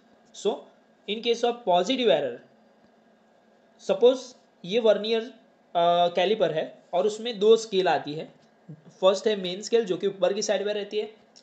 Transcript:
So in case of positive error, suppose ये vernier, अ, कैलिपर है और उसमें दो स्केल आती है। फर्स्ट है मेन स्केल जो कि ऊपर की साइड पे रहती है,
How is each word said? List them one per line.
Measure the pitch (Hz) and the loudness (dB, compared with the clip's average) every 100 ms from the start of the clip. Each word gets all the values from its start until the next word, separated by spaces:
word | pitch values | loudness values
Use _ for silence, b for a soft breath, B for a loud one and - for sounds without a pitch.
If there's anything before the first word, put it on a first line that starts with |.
| _ _ _ - | _ _ _ -6
So | 196 294 - _ _ _ - | -4 -4 -8 _ _ _ -10
in | 220 | -6
case | 233 233 240 | -2 0 -2
of | 233 - | -2 0
positive | 175 185 262 233 | 0 2 0 2
error, | 156 135 120 - _ _ _ _ _ _ _ _ _ _ _ _ _ | 2 0 -8 -18 _ _ _ _ _ _ _ _ _ _ _ _ _
suppose | - 196 240 262 - - _ _ | -4 4 4 4 -4 -20 _ _
ये | 170 220 | -6 0
vernier, | 220 202 214 226 | 2 2 0 -4
अ, | 240 - _ _ _ 175 170 175 175 180 | -4 -14 _ _ _ 0 2 4 2 2
कैलिपर | 185 214 170 | 0 2 0
है | 156 247 - _ | -2 -6 -10 _
और | 175 208 | -2 -2
उसमें | 214 233 208 | -4 -8 0
दो | 214 220 | 4 4
स्केल | 220 190 175 | 2 0 2
आती | 147 139 | 0 -2
है। | 151 226 - _ _ - 151 - - | -10 -12 -18 _ _ -20 -20 -20 0
फर्स्ट | 190 196 226 | 2 2 0
है | 208 | -2
मेन | 180 185 | -4 -8
स्केल | - 233 220 | -2 0 0
जो | 175 | -2
कि | 196 | -4
ऊपर | - 180 | 0 -2
की | 202 | 0
साइड | 220 196 202 | -2 -2 -2
पे | |
रहती | 208 202 208 | -6 -6 -6
है, | 220 - _ - | -6 -10 _ -20